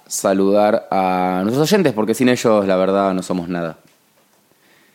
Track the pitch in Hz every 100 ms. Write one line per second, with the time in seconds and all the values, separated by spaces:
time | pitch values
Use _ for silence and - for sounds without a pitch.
0 | - - 104 98 98 104 104 110 - 95
1 | 92 92 90 92 98 127 156 196 156 110
2 | 107 110 123 123 120 107 98 92 95 98
3 | 98 95 87 92 85 87 85 80 _ _
4 | _ _ _ _ _ _ _ _ _